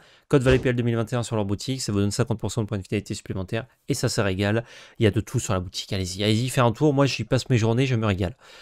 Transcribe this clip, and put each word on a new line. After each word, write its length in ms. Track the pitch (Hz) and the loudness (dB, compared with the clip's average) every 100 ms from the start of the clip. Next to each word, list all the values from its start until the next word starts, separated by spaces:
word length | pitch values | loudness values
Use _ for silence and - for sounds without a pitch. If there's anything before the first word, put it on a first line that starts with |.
| - - _ | -10 -20 _
code 160 | 143 | 2
Valley 160 | 127 127 | 4 4
P 120 | 131 | 2
L 40 | |
deux 80 | 123 | 0
mille 140 | 120 117 | 0 0
vingt 160 | 110 | -2
et 20 | |
un 80 | 123 | -4
sur 140 | 113 110 | -2 -2
leur 80 | |
boutique, 360 | 101 101 - 131 | 0 -2 -4 -6
ça 120 | 120 | -2
vous 80 | 101 | 0
donne 100 | 101 | 2
cinquante 300 | - 117 107 | 2 0 -2
pour 100 | 104 | -4
cent 120 | - | -4
de 40 | 104 | -4
points 120 | 104 | -4
de 40 | |
fidélité 320 | 95 107 - | -4 -4 -4
supplémentaires 520 | 101 - 101 92 113 117 _ - | -8 -8 -8 -6 -6 -8 _ -6
et 60 | |
ça, 140 | 143 127 | -2 0
ça 160 | - | 0
régale. 400 | 101 92 104 110 - - - - | 0 0 0 0 -4 -12 -18 0
Il 60 | |
y 20 | 110 | 2
a 60 | |
de 80 | 110 | 2
tout 180 | - 123 | -2 -4
sur 140 | - | -2
la 80 | 92 | -2
boutique, 320 | 90 - - | -4 -8 -6
allez-y, 320 | 98 92 92 | -6 -4 -2
allez-y, 240 | 104 110 127 | 2 2 0
faire 160 | 135 | 2
un 80 | 120 | 2
tour, 200 | 110 151 | 2 2
moi 140 | 135 139 | 4 2
j'y 160 | - | 0
passe 260 | 110 127 - | -2 -2 2
mes 80 | 123 | 2
journées, 280 | 113 113 135 | 2 2 0
je 80 | |
me 120 | 120 110 | 0 0
régale. 300 | 95 92 - - - | 0 -2 -6 -18 -20